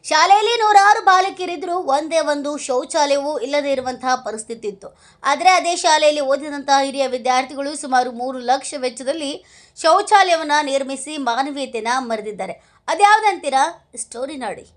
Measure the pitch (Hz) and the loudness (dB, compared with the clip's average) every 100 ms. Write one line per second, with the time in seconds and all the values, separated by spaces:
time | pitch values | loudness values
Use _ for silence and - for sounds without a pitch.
0 | - 302 349 403 427 466 427 403 403 427 | 2 4 6 4 2 2 2 4 4 4
1 | 392 370 381 381 359 349 359 349 302 269 | 4 4 2 -4 -8 -6 -4 -4 0 -2
2 | 311 330 302 285 285 294 285 254 302 330 | 0 -2 0 -2 -4 -6 -4 -4 -2 -2
3 | 285 277 277 294 254 294 285 269 254 247 | 0 0 -2 -4 -2 -2 0 -2 -4 -6
4 | 254 254 233 220 - 226 208 196 - _ | -2 -2 -4 -10 -12 -10 -10 -10 -20 _
5 | _ _ 269 277 349 359 339 349 349 311 | _ _ -2 2 4 4 2 0 2 4
6 | 302 294 269 277 302 285 277 277 277 269 | 4 2 0 -2 -2 -8 2 2 2 -2
7 | 262 247 240 254 262 277 277 302 277 254 | -2 -2 0 0 0 -6 -6 -8 -2 0
8 | 254 240 254 262 240 269 277 294 254 247 | 0 -4 -8 -6 0 0 -2 -6 -6 -6
9 | 254 330 277 - _ _ _ - 320 359 | -6 -6 -6 -8 _ _ _ 0 4 4
10 | 403 415 381 330 311 294 294 269 269 269 | 4 4 4 2 2 0 2 -2 -4 -8
11 | 294 302 247 233 285 285 262 226 220 262 | -8 -6 -2 -2 -4 -4 -6 -6 -2 -2
12 | 240 220 208 190 185 - _ _ - 330 | -2 -6 -8 -10 -10 -12 _ _ -4 4
13 | 403 427 427 349 285 262 311 - _ 247 | 6 6 4 0 0 0 0 -4 _ -16
14 | - 233 262 302 226 170 - | -14 -10 -10 -8 -8 -10 -14